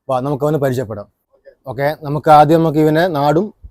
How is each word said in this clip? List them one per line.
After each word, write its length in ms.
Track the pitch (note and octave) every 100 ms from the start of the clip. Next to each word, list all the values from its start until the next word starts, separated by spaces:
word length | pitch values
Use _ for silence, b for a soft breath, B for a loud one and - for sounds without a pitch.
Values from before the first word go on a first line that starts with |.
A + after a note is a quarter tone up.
| -
വാ, 100 | B2+
നമുക്ക് 240 | C3+ C#3
അവനെ 140 | D3 D#3
പരിചയപ്പെടാം. 480 | C3+ B2 G#2+ G2+ G2+ _ _ _ - _ C3+
ഓക്കെ, 300 | B2+ C#3+ D#3
നമുക്ക് 300 | D3 D3+ E3
ആദ്യം 280 | D3+ D3 E3
നമുക്ക് 200 | E3 D3+
ഇവനെ 280 | D#3 D#3 F#3
നാടും 460 | D3+ D3 D#3 G#3+ - -